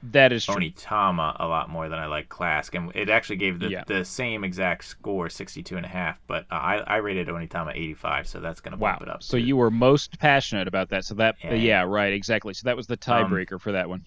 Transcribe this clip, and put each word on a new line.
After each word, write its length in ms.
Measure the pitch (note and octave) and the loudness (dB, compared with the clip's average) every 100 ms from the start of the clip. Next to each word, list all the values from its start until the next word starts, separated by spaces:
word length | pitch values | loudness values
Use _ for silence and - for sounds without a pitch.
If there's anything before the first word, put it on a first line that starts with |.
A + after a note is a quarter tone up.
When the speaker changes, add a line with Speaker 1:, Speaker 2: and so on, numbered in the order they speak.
Speaker 1:
That 300 | A#2+ C#3 C3 | 2 8 8
is 120 | A#2 | 6
true. 120 | - G2+ | 0 0
Speaker 2:
Onitama 800 | E2 - - G#2+ G2 F2 D#2 - | -2 -6 -4 2 2 2 0 -2
a 80 | E2 | -2
lot 240 | D#2+ - | -2 -2
more 180 | D#2+ D#2+ | -6 -6
than 100 | D#2+ | -6
I 60 | D#2 | -6
like 220 | D2+ D2+ | -6 -8
Clask, 460 | - F2 D2+ - | -6 -2 -2 -2
and 160 | F2+ E2+ - | -6 -6 -4
it 140 | G#2 | 2
actually 260 | A2+ - G2 | 2 0 -2
gave 240 | G2 F2 | -2 -2
the, 80 | F2 | -4
Speaker 1:
Yeah. 160 | F#2 - | -4 -2
Speaker 2:
the 180 | G2 | -2
same 380 | F#2 - B2 A2 | -2 -6 -4 -4
exact 440 | F#2+ F2+ F#2 E2+ - | -4 -2 0 -2 -6
score, 420 | - A2 G2 E2 | -12 -4 -4 -4
sixty-two 480 | - - - F#2 F#2 | -6 -12 -12 -10 -8
and 100 | E2 | -6
a 20 | |
half, 300 | F2+ E2+ D#2 - | -6 -6 -6 -6
but, 200 | F2 - | -6 -6
uh, 40 | E2 | -4
I, 200 | D2 G#2 | -2 -2
I 180 | - G#2+ | 0 -2
rated 320 | G#2 F#2+ E2+ | -2 -4 -4
Onitama 440 | E2+ E2 F2 D#2+ D2+ | -6 -6 -6 -6 -6
eighty-five, 500 | D#2+ D2 E2 C#2+ D2 | -8 -6 -4 -4 -4
so 140 | - | -8
that's 200 | E2 E2 | -8 -10
gonna 160 | - F#2 | -10 -4
bump 240 | G#2+ F2+ | -2 -2
Speaker 1:
Wow. 60 | - | -6
Speaker 2:
it 20 | |
up 140 | - | -10
Speaker 1:
So 160 | - B2 | -4 0
Speaker 2:
to 40 | |
Speaker 1:
you 120 | A#2+ C3+ | 2 4
were 140 | A#2 | 4
most 480 | A#2 B2+ C#3+ - - | 6 6 6 2 0
passionate 480 | D3+ C#3 - G#2+ F#2 | 4 4 2 -2 -2
about 220 | F#2+ F#2 | -2 -2
that. 160 | F#2+ | -2
So 100 | F#2+ G#2 | -4 2
that, 200 | A2 - | 2 2
uh, 40 | E2+ | -2
Speaker 2:
Yeah. 60 | |
Speaker 1:
yeah, 280 | A2+ A2+ G2+ | 2 4 6
right, 300 | F2+ G#2 G2+ | 4 2 2
exactly. 420 | G2+ G2+ A2 G#2 | 0 0 -2 -2
So 80 | F#2 | -6
that 120 | B2 A#2+ | -2 -2
was 120 | A2 | -2
the 60 | |
Speaker 2:
Um, 40 | A#2 - A#2+ G#2 | -4 2 4 4
Speaker 1:
tiebreaker 300 | F#2+ F#2 F#2 | 0 -2 -6
for 100 | A2 | -2
that 160 | G2 F2 | -2 -2
one. 140 | F2+ | -4